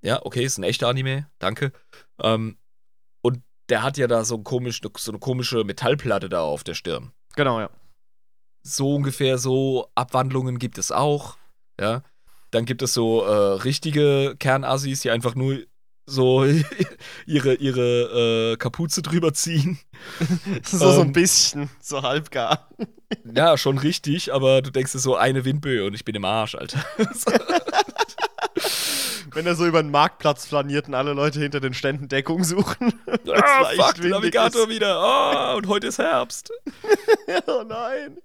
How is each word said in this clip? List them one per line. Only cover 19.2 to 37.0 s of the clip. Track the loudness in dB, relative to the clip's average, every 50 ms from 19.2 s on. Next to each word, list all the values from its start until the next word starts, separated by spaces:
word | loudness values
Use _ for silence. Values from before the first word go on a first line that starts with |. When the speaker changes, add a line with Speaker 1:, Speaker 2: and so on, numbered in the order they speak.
| 2 2 0
Speaker 1:
ziehen. | 0 -4 0 0 0 0 0 -2 -6 -10 -18 -20 -20 -18 -18 -6 -4
Speaker 2:
<laughs> | -2 0 0 -2 -2 -4 -6 -6 -4
So, | -4 0 4
so | 6 8 8 8
ein | 6 6
Speaker 1:
Ähm, | 4
Speaker 2:
bisschen, | 4 4 4 4 4 2 2 0 -4 -6 -6 -8 -14
so | -14 -8 -6 -4 -2
halb | 0 0 0 -2 -4
gar. | -4 -4 0 0 0 0 -2 _ -10
<laughs> | -10 -10 -10 -10 -20 _ _ -10 -10 -10 -4 0
Speaker 1:
Ja, | 4 6 6 4 4
schon | 2 0 0 2
richtig, | 0 0 -2 -2 -2 -2 -2 -2 -2 -2 -2
aber | 2 4 6 4 4
du | 4 2
denkst | -2 -2 -2 -2 -4
dir | -4
so, | 0 0 2
eine | 4 4 2 2 2 0
Windböe | 0 -2 -2 -2 -2 -2 0 -2
und | -2 -6
ich | -6 -8
bin | -8 -6
im | -4 -2
Arsch, | -2 0 0 -2 -4 -6
Alter. | -10 -10 -6 -6 -6 -6 -6 -2 -2
<laughs> | -2 -2 -2
So. | -4 -2 2 2 0 0 2 -2 -2 -2 0 0 0 0 -2 -2 -4 -4 -4 -4 -6 -6 -6 -6 -6 -8 -6 -6 -4 -4 -4 -4 -4 -4 -4 -4 -4 -6 -6 -8 -10 -12 -8
Speaker 2:
Wenn | -8 -4 -2
er | 0 0
so | 2 2 4
über | 4 4 2
den | 4
Marktplatz | 4 4 4 4 2 0 0 0 0 0 -4
flaniert | -2 -2 -2 0 0 -2 -2 -2 -2
und | -2
alle | -2 0 0 0
Leute | 0 0 0 0 -2
hinter | -4 -2 -4 -2
den | -4 -4 -6
Ständen | -2 -2 -2 -2 -2 -6 -2
Deckung | -2 -2 0 0 0 0 0
suchen. | 0 2 0 0 0 -2 0 0 0 0 -2
<laughs> | -6 -4 -4 -4 -2
Das | 2 2 4
Speaker 1:
Ah, | 6 6 6 4 4
Speaker 2:
war | 2 4
echt | 4
Speaker 1:
fuck, | 4 4 4 2
Speaker 2:
windig | 0 0
Speaker 1:
Navigator | 0 2 0 0 2 2 2 2 4 2 0
Speaker 2:
ist. | 0
Speaker 1:
wieder. | 0 -2 0 0 2 2
Ah, | 2 4 4 4 4 2 2 0 0 0 -2
und | -2 -2 0
heute | -2 0 -2 -4
ist | -4 -2
Herbst. | -2 0 2 0 0 -2 -8 -14 -12 -14 -16 -14 -14 -16 -16 -12 2 2 2
Speaker 2:
<laughs> | 2